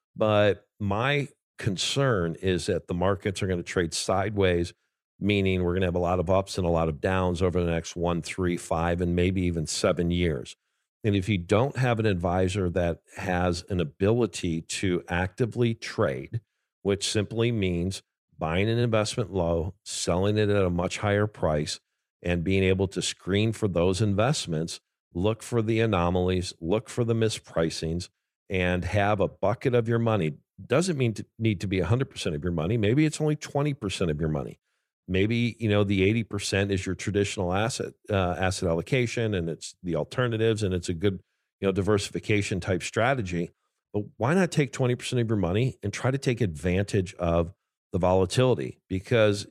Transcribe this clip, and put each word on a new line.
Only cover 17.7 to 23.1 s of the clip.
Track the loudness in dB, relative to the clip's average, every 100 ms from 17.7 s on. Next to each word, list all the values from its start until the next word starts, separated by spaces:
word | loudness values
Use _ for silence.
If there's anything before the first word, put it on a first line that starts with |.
| 0 -2 -6 -12 _ _ -8
buying | -2 0 0
an | 0
investment | 2 0 0 -2 -2
low, | 0 0 0 -2 -8
selling | -12 -6 -2 0 2 2
it | 2
at | 2
a | 2
much | 0 -2 -2
higher | 0 2 0
price, | 0 0 0 -2 -8 _ _ _ _
and | -2 -2
being | 0 2
able | 2 2 0
to | -2
screen | -6